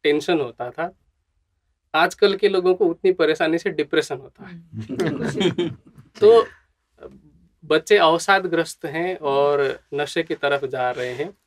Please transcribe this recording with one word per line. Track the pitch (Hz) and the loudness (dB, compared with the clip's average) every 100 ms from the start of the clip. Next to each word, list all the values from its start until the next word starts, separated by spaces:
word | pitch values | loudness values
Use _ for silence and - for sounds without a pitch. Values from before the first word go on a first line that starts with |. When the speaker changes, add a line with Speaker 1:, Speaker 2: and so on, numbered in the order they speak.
Speaker 1:
टेंशन | 151 151 147 165 | 0 0 0 -2
होता | 127 - 120 | -4 -8 -12
था, | 135 175 _ _ _ _ _ _ _ _ _ _ 156 | -8 -10 _ _ _ _ _ _ _ _ _ _ 0
आजकल | 175 - 202 196 | 0 2 2 4
के | 208 | 2
लोगों | 190 180 180 | 2 2 2
को | 190 | 0
उतनी | 165 190 | 2 0
परेशानी | 180 156 160 160 165 | 2 0 2 0 0
से | 190 | -4
डिप्रेशन | 156 143 165 147 131 | -4 -2 -2 -2 -10
होता | 131 _ 185 | -12 _ -20
है। | 175 | -20
Speaker 2:
हम्म। | - 110 107 131 160 143 - - 185 - 170 | -16 -16 -10 -4 -4 -4 -6 0 -2 0 -6
Speaker 1:
<laughs> | - _ - _ - | -8 _ -20 _ 4
तो | 208 226 - - _ _ _ _ - - _ _ _ _ 156 | 6 6 4 -10 _ _ _ _ -20 -20 _ _ _ _ -4
बच्चे | 156 160 202 | -4 2 4
अवसादग्रस्त | 160 170 180 196 185 165 160 - 160 | 4 2 2 0 2 -4 -4 -8 -10
हैं | 156 175 185 | -6 -6 -6
और | 147 139 143 143 135 127 _ | -2 0 2 2 -2 -4 _
नशे | 143 143 170 | -8 -6 -6
की | 160 156 | -6 -4
तरफ | 143 143 135 | -2 -2 -4
जा | 131 127 | -4 -4
रहे | 127 123 | -4 -8
हैं। | 123 165 _ | -8 -10 _